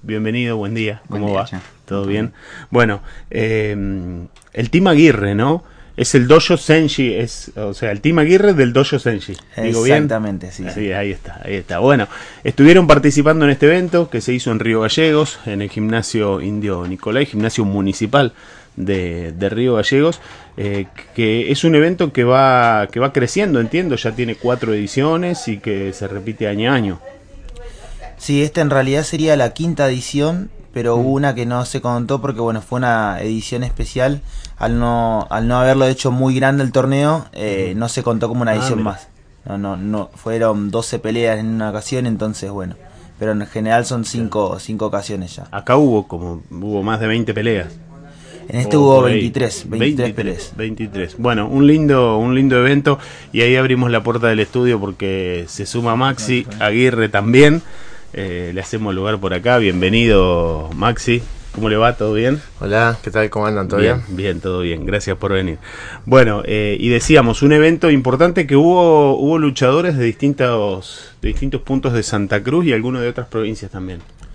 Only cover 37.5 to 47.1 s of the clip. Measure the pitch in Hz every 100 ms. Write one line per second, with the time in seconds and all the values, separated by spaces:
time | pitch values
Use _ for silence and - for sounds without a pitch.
37.5 | 98 92 98 117 - 120 113 117 120 117
38.5 | 107 104 113 107 95 - - - _ -
39.5 | 98 101 92 101 107 90 - - 113 113
40.5 | 104 101 113 - 120 110 113 117 110 110
41.5 | 113 107 104 - 131 127 107 107 101 98
42.5 | 101 90 90 - - - - 107 107 101
43.5 | 113 110 117 120 123 110 120 113 107 98
44.5 | 95 - 110 107 101 98 101 90 - -
45.5 | 101 - 131 143 110 98 85 87 85 -
46.5 | 85 101 104 98 110 110